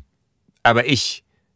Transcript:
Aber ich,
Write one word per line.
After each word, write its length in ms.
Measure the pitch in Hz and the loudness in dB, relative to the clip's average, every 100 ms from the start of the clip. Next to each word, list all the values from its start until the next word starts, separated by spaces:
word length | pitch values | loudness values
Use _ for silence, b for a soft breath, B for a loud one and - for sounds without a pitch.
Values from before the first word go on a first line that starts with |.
| - _ _ _ _ _ | -8 _ _ _ _ _
Aber 240 | 120 117 123 | 0 2 2
ich, 380 | 123 - - _ _ _ | -2 -4 -10 _ _ _